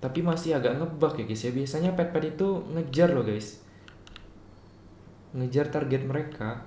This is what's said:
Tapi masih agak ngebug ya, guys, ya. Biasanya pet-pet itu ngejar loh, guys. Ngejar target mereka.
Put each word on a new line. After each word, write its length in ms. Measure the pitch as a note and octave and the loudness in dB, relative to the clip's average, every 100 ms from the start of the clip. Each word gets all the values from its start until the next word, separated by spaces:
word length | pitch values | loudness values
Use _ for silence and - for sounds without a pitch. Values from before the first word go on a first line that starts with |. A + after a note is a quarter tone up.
Tapi 160 | C3 C#3+ | -2 0
masih 400 | E3+ E3 E3 D3+ | 0 0 2 2
agak 160 | A#2+ B2+ | 2 0
ngebug 400 | E3+ D#3 - - | -4 2 0 2
ya, 80 | |
guys, 180 | G#2+ A2 A#2+ | -4 -2 -2
ya. 40 | B2 | -2
Biasanya 400 | C3+ D#3 F3+ F3+ | -2 0 0 2
pet-pet 400 | E3+ D#3 D#3 - | 2 0 -2 0
itu 240 | G3 F#3+ - E3 | 0 0 -2 -4
ngejar 400 | D3+ C3+ E3+ C3+ | -2 4 6 6
loh, 80 | |
guys. 400 | G#2+ G#2 - - - - - - - - - - - - - - - - - - - | 2 -2 -4 -14 -20 -20 -20 -20 -20 -20 -20 -20 -20 -20 -20 -20 -20 -20 -20 -20 -12
Ngejar 400 | C3 B2+ C3 D3 | -4 0 2 2
target 320 | D3+ D3 C3+ | 0 0 0
mereka. 560 | C3 C#3 - - G#2+ B2 | 0 -4 -4 -6 -6 -6